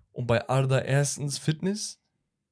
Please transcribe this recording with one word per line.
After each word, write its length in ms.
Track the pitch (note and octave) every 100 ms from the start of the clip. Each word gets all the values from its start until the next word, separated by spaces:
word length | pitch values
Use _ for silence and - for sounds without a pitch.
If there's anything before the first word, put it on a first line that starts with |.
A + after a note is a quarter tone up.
| _
Und 140 | - A#2+
bei 200 | A#2 -
Arda 320 | C3 C3+ C3
erstens 580 | - C#3 C#3 - D3 C3+
Fitness 600 | - D#3 F#3 G#3 - - _ _ _ _ _